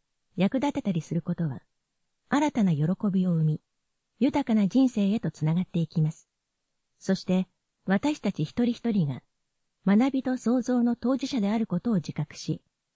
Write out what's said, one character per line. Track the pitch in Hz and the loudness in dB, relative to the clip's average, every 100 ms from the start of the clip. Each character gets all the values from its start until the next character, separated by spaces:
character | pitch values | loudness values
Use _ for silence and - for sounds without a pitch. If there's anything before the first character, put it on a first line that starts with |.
| _ _ _ - | _ _ _ -2
役 | 190 262 | 0 0
立 | 285 | -2
て | 285 | -2
た | 208 | -4
り | 175 | -4
す | - | -4
る | 160 | -4
こ | - | -4
と | 175 165 | -4 -4
は、 | 123 - _ _ _ _ _ _ | -6 -14 _ _ _ _ _ _
新 | 277 302 | 0 0
た | - | 2
な | 196 | 2
喜 | 147 156 190 208 | 2 0 -2 0
び | 190 185 | 0 2
を | |
生 | 170 | 2
み、 | 156 151 - _ _ _ _ _ | 0 -2 -6 _ _ _ _ _
豊 | 262 285 | 0 0
か | 277 | 0
な | 220 202 | 2 2
人 | 254 262 | 4 2
生 | 220 196 | 2 0
へ | 214 | 0
と | - | -4
つ | - | -2
な | 156 | 0
が | 165 | 0
っ | |
て | 185 175 | 0 -2
い | 160 | -2
き | - | 0
ま | 156 | 0
す。 | - _ _ _ _ _ _ _ _ | -2 _ _ _ _ _ _ _ _
そ | - 190 | -2 -2
し | |
て、 | - 185 185 _ _ _ - | 0 -2 -2 _ _ _ -2
私 | 190 285 302 | 0 0 -2
た | 208 | -4
ち | - | -4
一 | 156 - | -4 -2
人 | 240 | -2
一 | 240 233 | -2 -2
人 | 208 147 | 0 0
が、 | 127 - _ _ _ _ _ - | -4 -12 _ _ _ _ _ 2
学 | 208 269 | 4 4
び | 269 | 0
と | 262 254 | -2 -4
創 | - 254 | 0 0
造 | 233 247 | 0 0
の | 240 240 | 0 0
当 | 233 262 | -2 -2
事 | 269 | -2
者 | 269 | -2
で | 202 | 0
あ | 220 | 0
る | 226 | -2
こ | 175 | -2
と | 240 | -2
を | 208 | -2
自 | - | -2
覚 | - 143 - | -6 -8 -8
し、 | - 156 - _ _ | -8 -8 -10 _ _